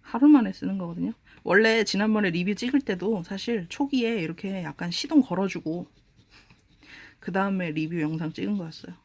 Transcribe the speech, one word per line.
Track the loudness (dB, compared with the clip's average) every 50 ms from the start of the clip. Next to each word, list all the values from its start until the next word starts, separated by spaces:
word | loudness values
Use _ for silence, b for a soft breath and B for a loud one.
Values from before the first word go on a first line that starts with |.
하루 | -12 -8 0 6 8
만에 | 8 8 8 6 4
쓰는 | -2 -4 -4 -4 -4
거거든요. | -4 -6 -6 -6 -6 -6 -6 -6 -8 b b b b b
원래 | 4 4 6 6 6 4 2 0
지난번에 | 0 0 0 0 2 2 2 2 0
리뷰 | 0 0 0 -2 -2
찍을 | -2 -2 0 0 0
때도 | 0 0 -4 -2 -2 -2 -2 -2 -4
사실 | -6 -10 -8 -4 -4 -4 -4 -4 -6
초기에 | -4 -4 -4 -2 0 0 0 0 0 -2
이렇게 | -2 -4 -6 -6 -8 -6 -6 -6 -6
약간 | -8 -8 -8 -8 -6
시동 | -6 -6 -2 2 4 4
걸어주고 | 4 4 2 -2 -2 -2 -4 -6 -6 -6 -6 -6 -8 -12 _ _ _ _ _ _ _ _ b b b b b _ _ _ _ _ B B B B B B B B
그 | -8 -4
다음에 | 0 0 0 0 0 -2 -2 -2
리뷰 | -2 -4 -4 -2 -2 -2
영상 | -2 -2 -2 -4 -4 -6 -6
찍은 | -6 -4 -4 -4
거였어요. | -4 -6 -8 -12 -14 -16 -18 -18 -18